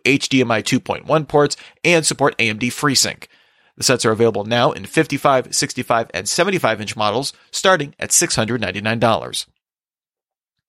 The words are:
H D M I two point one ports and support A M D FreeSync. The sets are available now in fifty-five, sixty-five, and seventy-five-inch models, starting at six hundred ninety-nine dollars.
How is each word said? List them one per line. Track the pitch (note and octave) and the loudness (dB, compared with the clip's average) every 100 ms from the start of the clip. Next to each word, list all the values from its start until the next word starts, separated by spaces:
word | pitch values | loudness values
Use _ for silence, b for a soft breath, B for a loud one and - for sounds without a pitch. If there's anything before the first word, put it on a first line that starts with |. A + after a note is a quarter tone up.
H | - C#3 - | 0 0 2
D | C3 | 0
M | A#2 | 2
I | A2 | 0
two | G#2+ B2+ | 0 -2
point | - F#2 - | -2 -8 0
one | D#3 D3+ | -2 2
ports | D3 D3 - B B D#3+ | 2 2 -2 B B 2
and | E3+ D#3 | 2 2
support | C#3 C#3 - | 0 0 2
A | A2+ | -2
M | G#2+ | -2
D | B2 | -4
FreeSync. | - D3 B2+ F#2 - - b b b b _ | -2 0 2 0 -4 -18 b b b b _
The | |
sets | B2 B2+ | 0 2
are | A#2+ | 2
available | G#2+ A2+ G#2 | 2 2 2
now | G#2 A#2+ C3 | -2 0 0
in | - F#2 | 0 -4
fifty-five, | - D#3 C#3 D3+ C3+ B2 - | -2 0 0 2 2 0 -4
sixty-five, | C#3+ - A#2+ A#2 A2+ | -4 -6 -2 -2 0
and | F2 G#2+ | -6 -4
seventy-five-inch | - F3+ F#3+ A#2 A2 G#2 - | -2 0 0 0 -2 -6 -4
models, | G#2 A2 C#3 b b | -2 -2 -4 b b
starting | - G3 F#3 C#3+ - | -2 2 2 0 -8
at | - | -2
six | - E3+ - | 0 0 -2
hundred | A2 A#2+ | -2 -2
ninety-nine | G2 F#2+ G#2+ A#2 | -4 -4 -4 0
dollars. | A#2 G2+ B1 - - _ _ _ _ _ _ _ _ _ _ _ | 2 2 -2 -10 -12 _ _ _ _ _ _ _ _ _ _ _